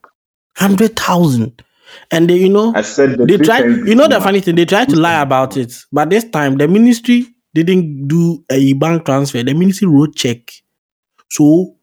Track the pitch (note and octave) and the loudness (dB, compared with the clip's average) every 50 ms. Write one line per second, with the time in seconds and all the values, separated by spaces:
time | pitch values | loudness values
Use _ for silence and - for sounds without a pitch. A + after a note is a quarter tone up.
0 | _ _ _ _ _ _ _ _ _ _ _ - F#3+ G3 G3 F#3 A3+ A3 A3 - | _ _ _ _ _ _ _ _ _ _ _ -4 -2 0 2 2 0 0 -2 -4
1 | - - F3+ F3 F3 D#3 C3 A#2+ A2 A2 - _ _ _ _ _ _ - - - | -4 -2 0 0 0 2 0 0 -2 -4 -8 _ _ _ _ _ _ -20 -20 -20
2 | - - E3+ E3 E3+ E3+ F3 F3+ F#3 F#3+ G3 G3+ G#3+ A3+ A3+ - - - - - | -12 -6 -2 0 2 2 2 2 2 2 2 2 0 0 -2 -2 -4 -4 -2 0
3 | C#3 C3+ B2 A#2 A#2+ A#2 F#3+ G3 D3 F#3 A3+ C4 B3 A#3+ A#3+ A#3+ A#3+ G3+ A3 A#3+ | 0 0 0 0 2 2 2 2 2 2 2 2 0 0 0 0 0 2 2 4
4 | D4 D#4 C4+ G3+ F#3 G3 G3 G3 F#3 F3+ E3 E3+ E3+ E3 F#3 G3+ B3 C3+ D3 D#3+ | 4 4 2 0 0 0 -2 -2 -2 0 0 0 0 2 0 0 0 0 0 0
5 | D#3+ E3+ E3+ D#3 C#3+ C3+ C3 C3 C3+ C3 C3 C#3 B2 A2+ - - - _ - D3 | 0 0 0 0 0 0 0 0 0 -2 -4 -6 -8 -8 -10 -16 -14 _ -4 -2
6 | D3+ D#3 F#3 A3+ A3+ - - D#3 D3 C#3 C3+ C#3 D3 D#3 F#3 G#3+ A#3 B3 A#3+ A#3 | 0 0 0 -2 -2 -2 -4 -2 -2 -2 0 0 0 2 2 4 4 4 2 2
7 | - - A#3+ A#3+ B3 - _ _ _ _ - D#3 E3 F3 F#3+ F#3 F3 D#3 D3 C3+ | 0 0 0 0 -2 -4 _ _ _ _ -4 -2 0 0 0 0 -2 -4 -6 -10
8 | C#3 C#3 D#3 E3+ E3+ E3+ E3+ - _ - C3 C3+ C#3 C3+ C#3 C#3 D#3 D#3+ E3+ E3 | -6 -2 0 0 0 0 -2 -4 _ -4 -2 0 2 2 0 0 0 0 -2 -2
9 | D#3+ - C3+ C#3 C#3+ C#3 - A#2+ A#2+ C3 C#3 D#3+ F3+ G3 F#3+ - G#3 F#3 D3+ C#3 | -2 -2 -2 -2 -2 -4 -4 -6 -4 -4 -2 0 0 0 0 0 0 2 2 2
10 | D3+ D3+ - - - B2+ A#2 A#2+ _ - - - _ _ _ _ _ _ _ _ | 2 0 -2 -4 -6 -4 -6 -6 _ -18 -20 -20 _ _ _ _ _ _ _ _
11 | _ _ _ _ _ - - - D3+ D3 D#3 F3 F#3 - - _ | _ _ _ _ _ -10 -6 -2 0 0 0 0 -2 -4 -10 _